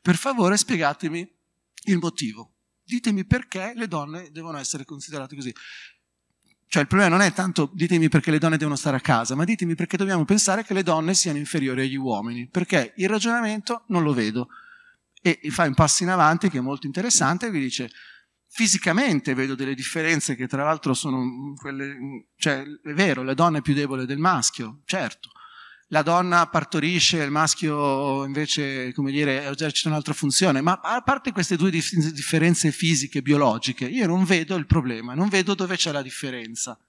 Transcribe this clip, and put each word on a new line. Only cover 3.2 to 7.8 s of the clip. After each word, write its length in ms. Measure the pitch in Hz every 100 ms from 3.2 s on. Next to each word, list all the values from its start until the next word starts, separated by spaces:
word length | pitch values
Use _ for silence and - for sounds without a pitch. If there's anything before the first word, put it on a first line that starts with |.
perché 480 | 185 247 247 190 190
le 140 | 240 233
donne 420 | 165 143 160 180
devono 260 | 151 165 151
essere 280 | 135 151
considerate 500 | 135 147 - 147 131
così. 180 | 139 127 113 - - - _ _ _ _ _ _ _ _
Cioè 140 | 180
il 60 | 143
problema 220 | 190 196
non 100 | 170
è 120 | 196
tanto 380 | - 185 170 143
ditemi 340 | 190